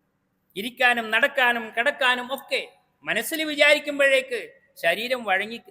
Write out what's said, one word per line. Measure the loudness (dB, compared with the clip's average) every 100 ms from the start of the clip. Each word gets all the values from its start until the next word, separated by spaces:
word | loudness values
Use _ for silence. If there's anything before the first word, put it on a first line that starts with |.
| _ _ _ _ _ -10
ഇരിക്കാനും | -10 0 2 2 0
നടക്കാനും | 0 2 2 2 2 -4
കിടക്കാനും | -2 -2 0 0 0 -4
ഒക്കെ | -10 -4 -6 -6 _ _ _
മനസ്സിൽ | -4 -4 -2 -4
വിചാരിക്കുമ്പോഴേക്ക് | -4 2 4 4 2 0 4 2 0 -8 -10 -18 _ -2
ശരീരം | 0 0 -2 -4
വഴങ്ങി | -2 -2 -2 -10 -16